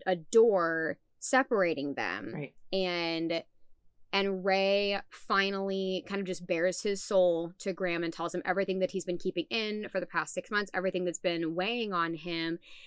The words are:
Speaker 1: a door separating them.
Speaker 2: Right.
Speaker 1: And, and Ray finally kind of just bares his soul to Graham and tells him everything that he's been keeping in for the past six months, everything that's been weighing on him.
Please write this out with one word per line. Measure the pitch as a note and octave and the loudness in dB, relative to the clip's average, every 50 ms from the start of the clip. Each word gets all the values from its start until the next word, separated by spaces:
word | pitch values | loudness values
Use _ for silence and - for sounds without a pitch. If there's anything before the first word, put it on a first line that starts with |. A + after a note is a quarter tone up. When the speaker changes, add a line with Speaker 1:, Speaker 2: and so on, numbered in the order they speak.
| - | 0
Speaker 1:
a | F#3+ F#3 | -2 -2
door | E3+ D#3 - - A3+ A3+ A#3 G3+ F3+ E3 E3 E3 D#3+ D#3+ E3 - - _ _ _ _ | -2 0 2 4 6 6 6 6 4 4 2 0 0 0 -2 -4 -6 _ _ _ _
separating | - - C4+ B3+ C4+ - A#3+ G3 F3+ E3+ D#3 C3+ C#3+ C#3+ C3+ | -2 2 2 2 4 4 2 2 4 2 2 0 -2 -4 -2
them. | B2 A2 F2+ F2+ G#2 - A2+ A#2 | -2 -2 -2 -2 -4 -6 -8 -8
Speaker 2:
Right. | D3+ C#3+ - - - - - - | -8 -8 -8 -10 -16 -10 -4 -2
Speaker 1:
And, | F#3+ F#3 F3+ F3 E3+ E3+ E3 E3 D#3+ E3 E3 E3+ - - _ _ - - - - _ _ - _ - - - - | 0 0 0 0 -2 -2 -2 -2 -2 -2 -2 -2 -2 -4 _ _ -20 -20 -20 -20 _ _ -20 _ -20 -8 -2 0
and | G3 G3 G3 F#3+ F#3 F3+ | 0 2 2 0 0 2
Ray | F#3+ F#3+ G3 G3 G3 G3+ G3+ G3+ G3+ G3+ G3 - - | 2 4 4 4 4 4 4 2 0 -2 -4 -6 -10
finally | - - - - - G3 G3 G3 G3 G3 G3 G3 F#3+ F#3+ F#3+ F#3+ F#3 F3+ - | -14 -10 -4 0 2 2 2 2 0 -2 -2 -2 -2 -2 0 -2 -2 -2 -4
kind | - G3 G3+ | -4 -4 -4
of | G3 | -2
just | F3+ F3+ E3+ F3 | -4 -4 -4 -2
bares | - F3 E3 E3+ F#3 F3+ - | -2 0 2 2 2 2 0
his | - G#3 G3+ G3 - | 0 -2 0 0 0
soul | - G#3 F#3 F3+ F3 E3+ E3 E3+ E3+ F3 - | 2 4 6 6 6 4 2 0 -4 -8 -6
to | - G3+ E3+ | -4 -4 -4
Graham | - F#3+ F3 E3+ E3+ E3+ | -2 -2 -2 0 0 -2
and | E3 E3 | -2 -2
tells | - E3 E3+ - | -4 -4 -4 -4
him | F3 - | -2 -2
everything | - F3 G3 G3 G3 F#3 F#3 | 0 0 0 0 0 0 0
that | F#3 F3+ | 0 0
he's | - F#3 - | -2 -2 -4
been | F#3 F3+ - | -4 -4 -2
keeping | - F#3 - F3 E3 - | -2 -2 -2 -2 -2 -2
in | A3+ A3+ A3 G#3+ G#3 G#3+ G#3 - | -2 -2 -2 -2 -4 -4 -6 -4
for | - F#3 | -4 -4
the | - | -4
past | - - E3 - - - | -2 -2 -4 -4 -2 -4
six | F3+ - - | -6 -4 -2
months, | A3 G#3 G3+ F#3+ - | -2 -2 -2 -2 -2
everything | F#3+ F#3 F#3+ - F3+ F3+ | -2 0 0 0 0 -2
that's | F3 E3 - | -2 -2 -2
been | - F3+ E3+ E3 E3 D#3+ E3 | -2 -2 0 0 -2 -2 -2
weighing | F3 F#3 A3 A#3+ A#3+ A3+ G#3 F#3 | -2 -2 -2 -2 -2 -2 -2 0
on | E3+ E3 E3 E3 | 0 0 0 -2
him. | D3+ D#3 F3 E3+ E3 E3 E3 E3 E3+ - - - - - | -4 -6 -4 -4 -2 -2 -2 -4 -6 -8 -12 -20 -20 -20